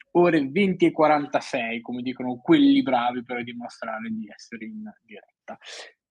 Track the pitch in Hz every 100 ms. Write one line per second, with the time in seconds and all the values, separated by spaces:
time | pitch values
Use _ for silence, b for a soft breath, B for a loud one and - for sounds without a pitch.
0 | _ 175 175 160 135 160 196 180 165 160
1 | 151 151 139 127 - 131 117 117 117 123
2 | 123 123 127 123 - 156 139 139 131 123
3 | 123 123 120 120 120 120 120 - 113 110
4 | 113 110 104 - - 113 113 107 107 -
5 | _ 101 - _ - 113 B B B _
6 | _